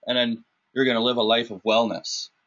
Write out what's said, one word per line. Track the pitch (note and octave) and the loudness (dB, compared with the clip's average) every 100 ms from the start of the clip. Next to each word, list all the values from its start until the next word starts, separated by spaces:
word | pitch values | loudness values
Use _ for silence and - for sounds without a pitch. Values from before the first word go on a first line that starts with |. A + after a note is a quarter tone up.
| - | -4
and | B2 | -2
then | A#2+ A#2 - _ _ | 0 -2 -8 _ _
you're | B2+ | 0
gonna | C3 A#2 | 2 2
live | A#2+ A#2+ | 0 0
a | |
life | A2 A#2 A#2 | 2 0 -2
of | G2 | -6
wellness." | A2 A2 A2+ E2 - - - _ | 0 2 2 -2 -8 -12 -12 _